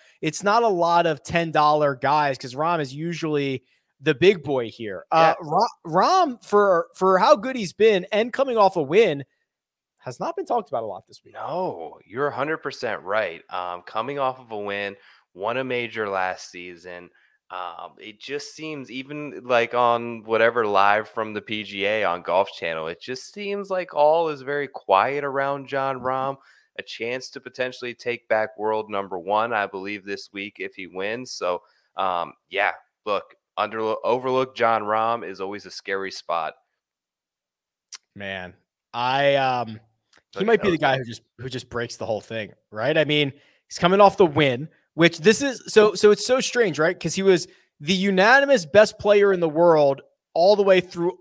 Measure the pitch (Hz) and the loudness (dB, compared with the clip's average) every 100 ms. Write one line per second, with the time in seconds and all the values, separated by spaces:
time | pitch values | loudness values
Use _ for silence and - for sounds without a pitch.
0 | _ _ 156 - 202 220 233 180 170 170 | _ _ -6 -2 2 2 2 2 2 4
1 | 170 147 - 170 165 156 151 151 147 135 | 2 -2 -2 -2 0 2 4 4 2 0
2 | 135 151 143 131 131 123 160 170 135 139 | 0 2 0 -2 -8 -4 -2 -2 -4 -8
3 | 165 160 160 151 139 131 - _ _ _ | -8 -6 -4 -2 -2 -6 -10 _ _ _
4 | 139 131 180 196 151 135 113 - 110 90 | -2 4 4 4 0 -4 -4 -8 -10 -10
5 | - 165 160 165 160 170 233 - 170 165 | -2 4 4 2 0 0 0 -2 -2 2
6 | 240 381 330 240 - 208 202 170 170 - | 4 2 0 -4 0 2 4 2 0 0
7 | 190 185 233 208 240 262 185 - 220 196 | 2 4 6 4 2 -6 -6 2 4 4
8 | 180 208 233 - 269 226 196 180 135 185 | 0 -2 -2 -2 0 2 2 2 2 4
9 | 220 143 135 _ _ _ _ _ _ _ | 4 0 -8 _ _ _ _ _ _ _
10 | - - 302 339 - 240 - 160 110 92 | -14 -8 -8 -6 -4 -4 -4 -6 -6 -10
11 | - - _ - - 165 180 92 80 - | -18 -20 _ -14 -8 -6 -6 -8 -12 -16
12 | _ 107 143 117 147 160 147 - 120 92 | _ -6 -4 -2 -4 -4 -8 -8 -6 -6
13 | 82 107 98 82 - 92 90 87 - 107 | -4 -2 -2 -6 -12 -10 -8 -10 -10 -8
14 | 120 143 131 123 120 107 104 101 101 98 | -8 -4 -6 -6 -12 -10 -8 -6 -8 -10
15 | _ _ _ 90 104 123 131 123 120 110 | _ _ _ -10 -6 -6 -4 -6 -6 -6
16 | 107 98 92 90 - 90 90 85 90 87 | -4 -2 -4 -6 -14 -16 -16 -16 -16 -16
17 | 87 _ _ _ _ 92 87 85 87 - | -18 _ _ _ _ -12 -12 -14 -18 -18
18 | 107 104 - 143 143 - 156 151 127 123 | -20 -18 -10 -10 -10 -14 -14 -12 -12 -14
19 | 135 151 147 90 123 123 117 120 120 117 | -12 -12 -12 -10 0 0 2 2 2 2
20 | 117 113 110 110 113 120 107 101 101 107 | -2 -10 -2 2 2 2 2 4 4 2
21 | 107 - 110 104 98 107 101 101 98 110 | 0 -6 -6 -8 -8 -8 -8 -4 -2 0
22 | 95 87 85 87 98 - 85 80 80 85 | -2 -2 0 0 0 -4 -8 -6 -8 -10
23 | - 127 - - 202 202 190 185 175 - | -12 -12 -14 -12 -8 -8 -6 -8 -4 0
24 | 147 165 165 143 131 147 139 - - 95 | 2 4 0 -4 -6 -6 -6 -8 0 2
25 | 117 143 143 135 139 139 131 135 135 131 | 2 -2 -4 -4 -4 -4 -6 -4 -4 -4
26 | 123 131 135 135 _ _ _ - - - | -4 -4 -4 -8 _ _ _ -14 -14 -10
27 | 113 131 127 131 123 - 127 127 123 117 | -8 -8 -10 -16 -12 -8 -8 -8 -12 -8
28 | 123 120 - 110 107 - 107 107 107 101 | -8 -8 -2 -2 -2 -4 -2 -2 -4 -6
29 | 98 92 85 104 117 110 98 98 98 104 | -6 -8 -2 -2 0 -2 -4 -6 -10 -10
30 | 98 98 - 98 101 - 95 98 90 90 | -10 -12 -12 -14 -14 -12 -14 -14 -14 -8
31 | 101 117 127 - 90 87 - _ _ - | -8 -8 -10 -8 -4 -6 -8 _ _ -6
32 | 95 87 80 - _ 92 101 85 _ _ | -4 -2 -6 -12 _ -2 -2 -4 _ _
33 | 107 98 - _ _ - 104 110 110 110 | -6 -6 -6 _ _ -6 -6 -4 -4 -4
34 | 101 123 127 127 131 131 113 113 104 107 | -2 -2 0 -2 -2 0 0 2 0 -2
35 | 113 117 87 95 95 101 92 - - 98 | 0 -4 -6 -10 -10 -10 -14 -14 -6 -6
36 | 95 - - 85 80 - _ _ _ _ | -6 -10 -6 -6 -6 -10 _ _ _ _
37 | _ _ _ _ _ _ _ _ _ - | _ _ _ _ _ _ _ _ _ -20
38 | _ 101 98 98 90 92 _ _ _ 117 | _ -14 -10 -10 -12 -18 _ _ _ -4
39 | 123 135 143 139 131 127 113 107 _ _ | -2 2 2 2 2 -2 -4 -10 _ _
40 | _ _ _ - 202 226 208 160 147 135 | _ _ _ -4 0 2 2 0 0 0
41 | 120 113 _ - 127 123 - 120 117 - | -4 -12 _ -16 -10 -10 -8 -8 -8 -8
42 | 113 107 - 113 101 - _ 107 127 156 | -6 -6 -6 -10 -10 -14 _ -6 0 0
43 | 147 147 143 139 _ _ _ - 175 196 | 2 0 0 -4 _ _ _ -2 4 8
44 | 202 - 180 147 143 123 156 _ _ - | 6 8 4 4 2 2 -6 _ _ 2
45 | 170 170 165 214 277 247 - 214 214 185 | 2 4 2 4 0 -6 0 4 4 6
46 | 208 202 - 254 - 240 220 139 160 180 | 4 4 2 0 0 0 0 0 0 -2
47 | 165 190 190 175 175 _ _ _ 147 190 | -4 0 4 4 2 _ _ _ -4 0
48 | 196 185 202 269 277 262 160 202 214 - | 2 4 6 6 6 2 4 6 6 4
49 | 202 208 202 185 165 151 175 156 143 139 | 4 6 6 4 0 4 6 6 4 2
50 | - _ _ 160 180 208 196 185 180 175 | -6 _ _ 2 4 6 6 4 2 -4
51 | 170 180 | -4 -2